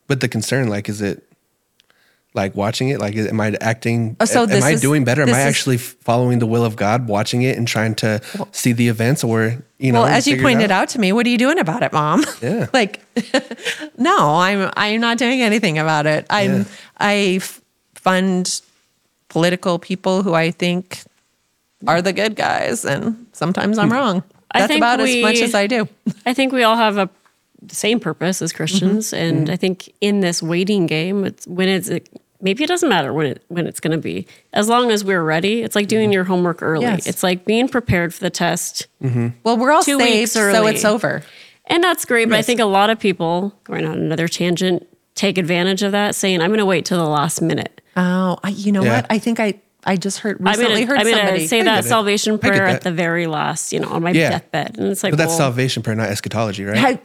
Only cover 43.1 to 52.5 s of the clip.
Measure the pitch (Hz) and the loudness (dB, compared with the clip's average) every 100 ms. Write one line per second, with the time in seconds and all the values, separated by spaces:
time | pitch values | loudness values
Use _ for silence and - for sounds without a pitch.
43.1 | 180 165 175 196 - - 196 160 156 160 | 0 0 -2 -4 -8 -10 -6 -4 -2 -2
44.1 | 160 170 - 175 170 185 175 - _ _ | -2 -2 -2 -2 0 0 0 -4 _ _
45.1 | - 196 185 160 175 185 190 202 202 208 | -4 -2 0 0 0 0 0 0 0 0
46.1 | - 196 180 170 220 202 180 - 175 160 | -2 0 0 2 2 2 0 0 -2 0
47.1 | 151 151 - 165 151 - - - - 180 | 0 -2 -2 -2 -2 -4 -10 -8 -2 0
48.1 | 185 185 175 190 208 202 202 120 117 117 | 0 0 -2 -4 -4 0 2 2 2 0
49.1 | 220 233 233 214 180 _ _ - 190 196 | -2 0 0 -2 -4 _ _ -4 -2 -2
50.1 | - 220 - 185 214 240 220 240 277 220 | -6 -6 -2 0 2 2 2 2 2 2
51.1 | 226 196 190 160 226 - 208 208 233 202 | 2 2 0 0 2 2 2 2 2 2
52.1 | 208 220 214 208 | 0 0 0 2